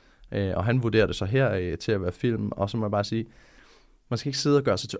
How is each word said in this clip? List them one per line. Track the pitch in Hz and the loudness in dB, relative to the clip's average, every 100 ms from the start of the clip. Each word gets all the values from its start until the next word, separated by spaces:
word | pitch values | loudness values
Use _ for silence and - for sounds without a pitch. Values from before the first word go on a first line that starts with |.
| _ _ - | _ _ -8
Øh, | 101 98 87 | -4 -2 0
og | |
han | 104 127 | 0 0
vurderer | 113 110 104 | 2 2 2
det | - | 0
så | |
her, | 98 131 127 | 0 2 2
øh, | 98 90 82 | 0 -2 -4
til | - | -2
at | 104 | -2
være | 90 | -2
film, | - 123 110 104 | -2 -2 0 -2
og | - 98 | -2 -2
så | 117 | -2
må | 107 | -2
jeg | |
bare | 104 | -2
sige, | 101 113 - - - - - - _ _ - | -2 -4 -6 -12 -20 -20 -20 -20 _ _ -6
man | 120 | -4
skal | 143 | -4
ikke | 131 | 0
sidde | 147 143 | 4 4
og | |
gøre | 139 92 | 4 0
sig | |
til | - | -2